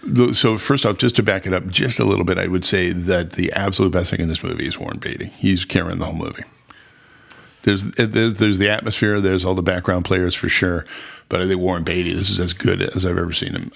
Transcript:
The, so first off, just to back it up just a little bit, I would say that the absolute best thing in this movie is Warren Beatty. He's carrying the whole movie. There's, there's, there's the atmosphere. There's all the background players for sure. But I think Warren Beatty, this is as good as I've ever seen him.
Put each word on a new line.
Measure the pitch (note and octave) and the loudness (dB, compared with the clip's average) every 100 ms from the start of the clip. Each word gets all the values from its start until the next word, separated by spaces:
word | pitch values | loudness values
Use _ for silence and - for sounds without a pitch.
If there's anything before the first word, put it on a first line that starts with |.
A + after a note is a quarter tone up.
The, | C#4 B2+ B2 | 0 2 4
so | - A#2 A2 | 4 2 0
first | - C#3 | 0 0
off, | A2 G#2 | 0 2
just | B2 - | 0 2
to | |
back | G#2 F#2+ F#2 | 2 0 0
it | |
up | F2+ F#2 | -2 0
just | F2+ B2 A#2 | -2 0 2
a | |
little | G#2+ G2 F2+ | 2 2 2
bit, | F#2 | 0
I | F2+ | 0
would | F2+ - | 0 2
say | G2 F2+ | 2 0
that | F2+ F2 F2+ E2+ | 0 0 0 0
the | - F2 | -2 -2
absolute | - G2 F#2+ F#2+ | 0 -2 2 2
best | F2 F#2 | 2 0
thing | - | -2
in | E2 | -2
this | D#2+ | -4
movie | F2 E2 C#2 | -6 -4 -6
is | - | -6
Warren | - - | -8 -8
Beatty. | - - - | -8 -8 -10
He's | - G2 F2+ | -2 0 2
carrying | - F#2 F2 F2+ | 0 -2 -2 -4
the | |
whole | E2 | -4
movie. | E2 - - - _ - - - _ _ - - - - _ | -6 -8 -10 -16 _ -20 -20 -20 _ _ -20 -20 -20 -20 _
There's, | - G2 G2+ | 2 2 0
there's, | - A2+ A2+ A2+ G2+ | 0 2 4 2 4
there's | G#2+ G2 | 2 4
the | G2+ | 2
atmosphere. | G#2+ A2 - G#2+ G#2 | 0 -2 0 2 2
There's | F#2+ F#2 | 2 2
all | F2+ | 2
the | F#2 | 0
background | F2+ F2+ F2+ F2+ F2 | 0 0 0 0 0
players | F#2 F2+ | 0 0
for | - F2 | -2 0
sure. | - F#2 E2+ - - - - - | 2 2 0 -6 -14 -18 -16 -4
But | F2+ | 0
I | F#2 | 0
think | F#2 | 0
Warren | F#2 F2 | 0 0
Beatty, | E2 F2 F2 | -2 -2 0
this | F2 F#2+ | 0 0
is | F#2 | 0
as | F2 | -2
good | - - F#2 | 0 0 0
as | F#2+ - | -2 -2
I've | F#2 F2 | -2 -2
ever | E2+ | -2
seen | E2+ F#2 | -4 -4
him. | F2 - | -6 -6